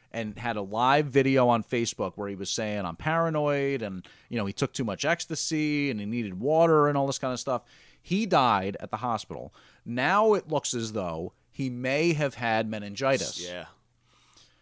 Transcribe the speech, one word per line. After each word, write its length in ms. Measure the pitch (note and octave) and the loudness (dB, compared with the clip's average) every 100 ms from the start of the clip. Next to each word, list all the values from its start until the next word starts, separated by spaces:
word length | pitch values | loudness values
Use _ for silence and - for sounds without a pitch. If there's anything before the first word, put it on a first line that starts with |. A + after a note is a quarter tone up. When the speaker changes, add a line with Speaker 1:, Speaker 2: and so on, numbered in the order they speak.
| _ | _
Speaker 1:
and 280 | A#2 G#2+ G2+ | -8 -8 -6
had 180 | A#2+ G#2+ | -4 -4
a 40 | |
live 420 | G2 G#2+ B2+ C#3+ D3 | -4 0 4 4 4
video 420 | C3 C3+ C3+ B2 | 4 4 6 6
on 140 | A#2 | 4
Facebook 500 | G#2 B2 A#2 - G2 F2+ | 2 -2 -2 -2 -6 -4
where 120 | G2+ | -8
he 60 | |
was 160 | G2 F#2+ | -6 -6
saying, 340 | - G#2+ G#2 | -4 -4 -2
"I'm 120 | F#2 E2 | -4 -4
paranoid," 880 | D#3 E3 E3 D#3 D3 C#3+ C#3 C3+ | -2 0 0 0 0 0 0 -2
and, 200 | G#2+ F#2 - - - | -4 -8 -12 -20 -8
you 100 | A#2+ | -4
know, 100 | G2 | -4
he 60 | |
took 200 | - C3+ | -2 -2
too 100 | - | -2
much 220 | A#2 F#2+ C#3 | -4 -2 -2
ecstasy 880 | E3+ - D#3 - D#3+ D3+ D3 C#3+ | -2 -4 -6 -2 -2 0 0 -2
and 80 | A2 | -2
he 80 | G#2 | -4
needed 320 | A#2+ G#2+ F#2 | -4 -4 -4
water 480 | B2 D#3+ E3 D#3 D3 | 0 4 6 6 6
and 100 | C#3+ | 4
all 80 | C#3 | 0
this 140 | C3+ | -2
kind 120 | C3 | -4
of 80 | B2 | -4
stuff. 220 | - B2 - - - _ | -2 -4 -4 -20 -20 _
He 240 | - F#3+ A3 | -4 -2 2
died 500 | E3 B2+ G2+ F#2+ G2 | 4 6 4 2 -4
at 100 | G2 | -6
the 80 | G#2+ | -4
hospital. 560 | B2 A2 - C#2 C2 - - _ - | -2 -2 -4 -12 -12 -18 -20 _ -8
Now 480 | A#2+ C#3 G3 A3 | -2 2 4 4
it 140 | G3+ D#3 | 2 2
looks 260 | D3+ - | -2 -2
as 200 | B2 A2+ | -2 -4
though 400 | G#2+ F2+ D#2+ F2+ - _ | -4 -4 -4 -8 -12 _
he 180 | - C3+ | -6 -6
may 440 | B2 B2+ C#3+ E3+ | -4 -2 0 2
have 200 | D3+ C#3+ | 2 0
had 340 | A#2+ A#2+ A2 A2+ | -2 0 2 0
meningitis. 720 | G#2+ G#2 G2+ C3+ C3+ E2+ - | -4 -6 -4 0 0 -2 -8
Speaker 2:
Yeah. 260 | F2 F2+ - - _ _ _ _ _ _ _ _ | -10 -10 -14 -20 _ _ _ _ _ _ _ _